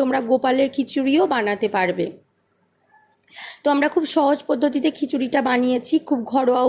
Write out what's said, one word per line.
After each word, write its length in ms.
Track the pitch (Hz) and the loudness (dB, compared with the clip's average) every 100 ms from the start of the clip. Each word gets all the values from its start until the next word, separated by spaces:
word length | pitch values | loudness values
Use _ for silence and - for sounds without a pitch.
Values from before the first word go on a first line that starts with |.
তোমরা 180 | 262 262 233 | 0 0 0
গোপালের 380 | 262 262 262 269 | 0 2 2 0
খিচুড়িও 520 | 269 233 277 269 294 370 | 0 -4 -2 0 2 2
বানাতে 420 | 254 208 202 214 | 0 -2 -2 -2
পারবে। 380 | 202 180 180 151 - _ _ _ _ _ _ _ _ _ _ _ - - - | 0 0 -2 -4 -8 _ _ _ _ _ _ _ _ _ _ _ -18 -16 -6
তো 60 | 285 | 0
আমরা 180 | 285 294 | 2 2
খুব 160 | 349 311 | 0 0
সহজ 240 | 320 277 294 - | 2 2 0 -2
পদ্ধতিতে 420 | 285 294 285 302 | 0 0 0 -2
খিচুড়িটা 500 | - 277 277 247 277 | -2 -4 -4 -2 -2
বানিয়েছি, 520 | - 247 247 247 240 320 - | 0 0 2 0 0 -2 0
খুব 100 | 269 214 | -4 -2
ঘরোয়া 300 | 262 254 247 | 0 2 2